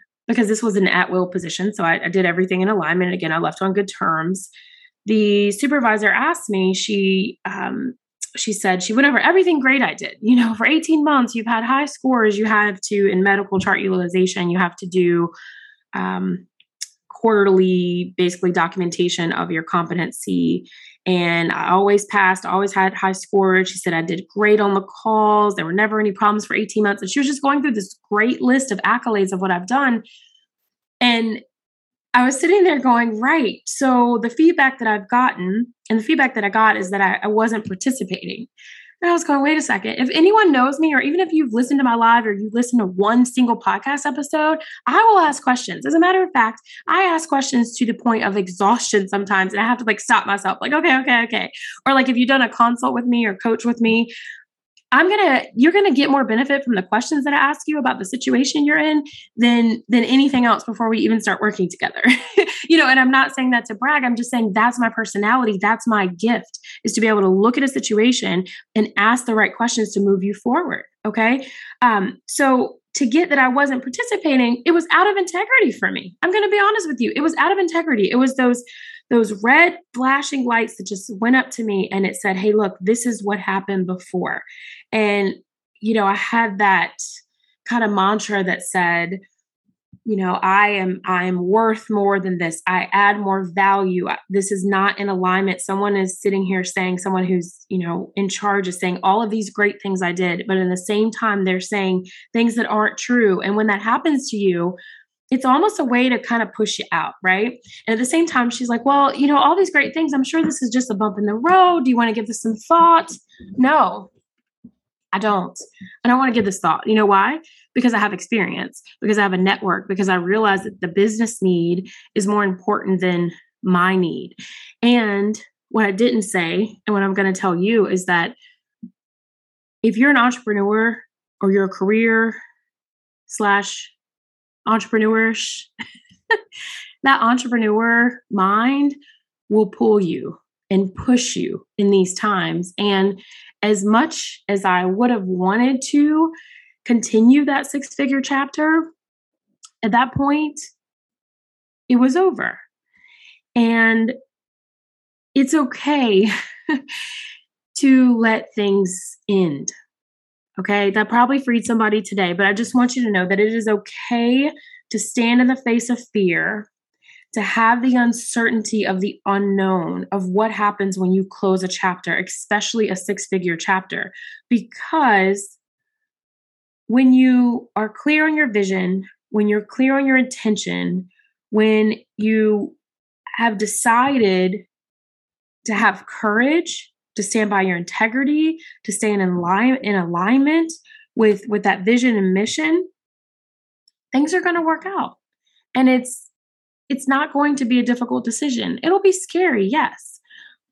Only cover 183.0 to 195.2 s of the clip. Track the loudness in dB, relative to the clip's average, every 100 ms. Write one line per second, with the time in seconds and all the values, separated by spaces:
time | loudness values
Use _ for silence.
183 | _ _ -14 -4 -4 -2 -6 -2 0 2
184 | 2 2 2 2 0 -4 -12 _ _ _
185 | _ _ _ _ _ _ -6 0 0 0
186 | -10 -6 -2 0 2 0 -2 -10 -16 _
187 | _ -8 -4 -2 0 0 0 -2 -6 -4
188 | -2 -2 0 0 0 -2 -12 -16 -10 -4
189 | -2 0 0 0 0 2 2 0 -2 -2
190 | -2 -2 2 2 2 2 -2 -6 _ -20
191 | _ 0 2 2 -2 -2 0 0 2 2
192 | 2 2 2 0 0 -2 0 0 -2 _
193 | _ _ _ _ _ _ _ _ _ _
194 | _ 0 0 0 -2 -2 -2 -2 -4 -8
195 | -8 -12